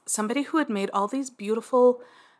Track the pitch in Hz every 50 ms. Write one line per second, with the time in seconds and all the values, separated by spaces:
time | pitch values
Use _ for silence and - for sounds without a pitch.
0 | _ - - - 214 214 240 277 277 - - 320 285 - 214 196 196 196 - 196
1 | 202 208 262 269 269 254 - - 202 202 220 233 220 - 262 247 247 247 247 247
2 | - - - - _ _ _